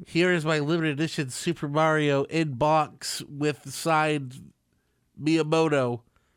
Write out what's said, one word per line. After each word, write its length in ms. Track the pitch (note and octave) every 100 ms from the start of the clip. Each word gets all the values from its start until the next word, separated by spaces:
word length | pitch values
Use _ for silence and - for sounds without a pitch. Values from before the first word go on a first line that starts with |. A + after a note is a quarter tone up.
| -
Here 260 | E3 F3+
is 120 | F3+ D3+
my 140 | D#3
limited 320 | C#3+ E3+ D#3+
edition 360 | C#3 D#3+ - C3+
Super 380 | - - E3+ D3+
Mario 540 | C#3+ D#3+ D#3 D3 C#3
in 300 | C#3 D#3+ D#3
box 680 | B2 D3+ D#3 D3+ - - - -
with 420 | C#3+ D3 D3 -
signed 800 | - E3 D#3 D#3 D3+ C3+ A#2 - _ _ _ _ _ _ -
Miyamoto. 800 | C#3+ D#3+ D3+ D#3+ D#3+ D3 B2 A#2+ - _ _